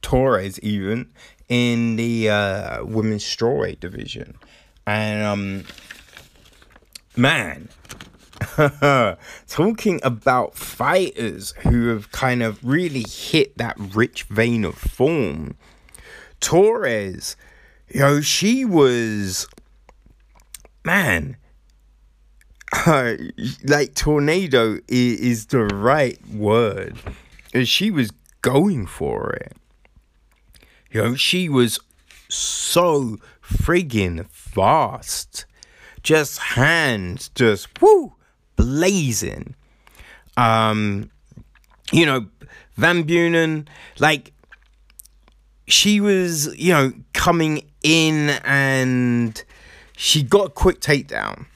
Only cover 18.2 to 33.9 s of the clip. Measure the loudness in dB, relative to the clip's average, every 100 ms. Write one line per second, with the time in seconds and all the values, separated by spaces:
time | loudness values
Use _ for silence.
18.2 | 0 0 2 2 2 4 4 4 0 -2
19.2 | -4 -6 -10 -14 _ _ _ _ _ _
20.2 | _ _ _ -20 -20 _ -2 0 2 0
21.2 | -4 -12 _ _ _ _ _ _ _ _
22.2 | _ _ _ _ -8 -2 2 2 0 -4
23.2 | -10 -10 -10 -8 0 0 0 -2 0 0
24.2 | 2 0 2 2 2 -2 -2 0 0 0
25.2 | -2 -2 -2 0 0 0 0 2 0 -4
26.2 | -14 -4 0 2 2 -4 -10 -12 -16 -18
27.2 | -20 -20 -6 -2 0 0 0 0 -2 -4
28.2 | _ _ 2 4 2 0 -6 -6 -6 -4
29.2 | -6 -8 -10 -20 _ _ _ _ _ _
30.2 | _ _ _ -20 _ _ _ -4 -2 0
31.2 | 0 0 2 4 2 0 _ _ _ -20
32.2 | _ -8 -6 -6 -2 2 2 2 -2 -8
33.2 | -16 _ -6 -2 2 0 0